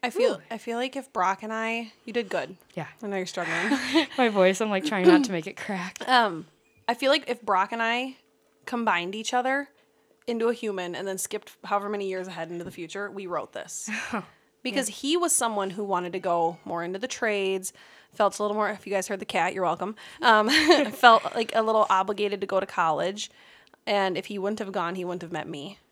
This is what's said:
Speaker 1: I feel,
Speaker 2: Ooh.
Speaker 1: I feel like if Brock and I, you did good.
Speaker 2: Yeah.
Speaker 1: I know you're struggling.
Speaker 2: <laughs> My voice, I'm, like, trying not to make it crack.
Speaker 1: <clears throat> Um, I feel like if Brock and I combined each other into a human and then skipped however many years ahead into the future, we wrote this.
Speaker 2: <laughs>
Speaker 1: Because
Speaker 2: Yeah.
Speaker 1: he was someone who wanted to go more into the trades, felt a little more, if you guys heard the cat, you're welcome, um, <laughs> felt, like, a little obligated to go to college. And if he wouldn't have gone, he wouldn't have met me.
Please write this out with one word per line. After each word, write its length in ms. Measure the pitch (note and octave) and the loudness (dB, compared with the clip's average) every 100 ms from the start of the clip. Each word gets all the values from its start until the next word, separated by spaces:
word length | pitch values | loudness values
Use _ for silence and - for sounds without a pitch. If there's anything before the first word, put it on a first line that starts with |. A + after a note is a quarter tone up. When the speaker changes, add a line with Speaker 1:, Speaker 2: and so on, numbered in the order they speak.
Speaker 1:
I 60 | B3+ | -4
feel, 240 | C#4+ A#4+ | 0 0
Speaker 2:
Ooh. 80 | C#4+ - | 0 -8
Speaker 1:
I 80 | A3+ | -12
feel 200 | - A#3 | -6 -4
like 180 | C4 C4+ | -4 -6
if 180 | C4 | -10
Brock 300 | - F#3 F#3+ | -2 0 0
and 100 | G#3+ | -4
I, 380 | A3 A3 A3+ A#3 - - | -6 -4 -4 -8 -14 -6
you 80 | |
did 140 | A#3 G#3 | -4 -2
good. 280 | F3+ C#3 F#3 _ | -4 -4 -10 _
Speaker 2:
Yeah. 140 | - D3+ - | -12 -12 -10
Speaker 1:
I 40 | G#3 | -6
know 100 | G3 | -4
you're 80 | F3+ | -4
struggling. 500 | - E3+ E3 F#3+ C4+ B3+ C#4 C#4+ | -6 -4 -2 0 0 2 0 0
Speaker 2:
<laughs> 60 | - | 2
My 120 | B3 | 2
voice, 300 | G#3 F#3 F#3+ | 6 4 4
I'm, 100 | A3 | 0
like, 140 | G3 - | -2 -2
trying 200 | G#3+ F#3 | 4 8
not 180 | D#4+ C4 | 8 6
to 60 | |
make 140 | F3+ D#3+ | -2 -6
it 100 | - | -10
crack. 420 | - G3 F3+ - | -8 -6 -6 -10
Speaker 1:
<clears throat> 40 | F#3 | 2
Um, 380 | B3+ A3 E3 E3 _ _ _ - | 4 4 -2 -12 _ _ _ -4
I 60 | A#3+ | 0
feel 160 | C4+ | 2
like 180 | D4 C4 | 2 0
if 120 | A#3+ | -8
Brock 280 | G#3+ F#3+ G3+ | 0 0 0
and 100 | A#3 | -2
I 360 | A3+ A#3+ C4 C4 _ _ _ _ - | -2 -2 -4 -10 _ _ _ _ -8
combined 480 | A#3+ A3 F3 F3 G#3 | -2 0 0 0 -6
each 180 | A3 | -2
other 360 | B3 B3 C4+ C#4 _ _ _ _ _ - | 0 2 0 -4 _ _ _ _ _ -6
into 200 | A#3 A3+ | 0 0
a 40 | |
human 420 | A#3 A3 G3 F3+ E3+ | 0 -2 -4 -4 -6
and 120 | G3 | -6
then 100 | F#3+ | -6
skipped 380 | - G#3 - - | -6 -8 -10 -18
however 240 | F#3 G3+ G3+ | -2 -2 -2
many 200 | G#3 G3 | -4 -4
years 200 | F#3 F#3 | -6 -8
ahead 220 | E3 E3 | -8 -8
into 140 | F3 | -8
the 80 | F3 | -10
future, 380 | - E3 G3 G3+ | -12 -12 -8 -10
we 160 | G3 F#3+ | -10 -6
wrote 260 | E3+ - | -6 -6
this. 360 | - E3+ - - G#3+ - | -10 -12 -10 -8 -8 -6
Speaker 2:
<laughs> 100 | A#3 F#3 _ _ _ | -6 -8 _ _ _
Speaker 1:
Because 260 | B3+ A#3+ B3 | -6 -2 -4
Speaker 2:
Yeah. 60 | G3+ | -4
Speaker 1:
he 220 | C4+ E4+ | -2 0
was 160 | E4+ - | 2 0
someone 360 | A#3 G#3+ F#3+ | 0 0 -4
who 120 | F#3 | -4
wanted 300 | G#3 F#3 F3+ | -2 -2 -2
to 60 | F3+ | -4
go 380 | F#3 F3 E3 E3+ - | 0 2 2 -2 -8
more 180 | E3+ | -6
into 160 | E3+ F#3+ | -4 -6
the 80 | B3+ | -6
trades, 680 | - A#3 G#3 F#3+ F#3+ F#3+ - - - - | -2 -2 0 0 -2 -4 -14 -20 -20 -20
felt 240 | - G#3 - | 2 2 2
a 60 | |
little 100 | G#3 | -2
more, 160 | G#3 G#3 | 0 0
if 160 | G3+ - | -2 -4
you 80 | |
guys 140 | G3 F#3 | -4 -2
heard 100 | G3 | -6
the 80 | G#3 | -2
cat, 300 | F#3+ E3+ F#3+ | 0 0 2
you're 80 | |
welcome, 320 | F3+ E3+ F3+ G#3+ - - | 0 0 -4 -8 -16 0
um, 280 | - G#3+ G#3+ | 6 6 6
<laughs> 420 | D4+ D4+ E4 C4 | 4 6 6 6
felt, 320 | G#3+ B3 A3+ - | 8 10 10 6
like, 180 | - A3+ - | -2 0 0
a 80 | |
little 240 | A3 A3 G#3+ | 2 4 4
obligated 520 | F#3+ F#3+ G3+ G#3 G3+ | 2 0 -2 -2 -2
to 60 | G3 | -2
go 120 | F#3+ | -2
to 80 | F#3+ | -2
college. 640 | - E3 D3+ E3+ G#3 - _ - - _ _ - | 0 2 2 0 -4 -10 _ -20 -20 _ _ 0
And 300 | G3+ F#3+ F3+ | 2 2 -2
if 80 | F#3 | -6
he 100 | G3+ | -4
wouldn't 220 | F#3+ G#3+ | -4 -4
have 120 | G3+ | -4
gone, 220 | G3 E3+ | -4 -4
he 100 | F3+ | -4
wouldn't 200 | F3+ F3 | -6 -6
have 80 | E3+ | -6
met 160 | E3+ - | -8 -8
me. 320 | D#3 D3+ G3+ _ | -10 -12 -16 _